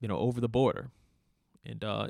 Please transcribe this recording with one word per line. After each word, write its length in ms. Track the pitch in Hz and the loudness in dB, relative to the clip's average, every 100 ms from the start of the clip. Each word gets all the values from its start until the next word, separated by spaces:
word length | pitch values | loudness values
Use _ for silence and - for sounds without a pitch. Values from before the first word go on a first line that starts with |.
you 80 | 113 | -4
know, 80 | 90 | 0
over 240 | 117 123 | 0 2
the 80 | 117 | 0
border. 420 | 117 131 - - - _ _ _ _ _ _ | 4 4 2 -6 -14 _ _ _ _ _ _
And, 200 | - 110 | -12 -8
uh, 240 | 107 104 104 | -4 -2 -4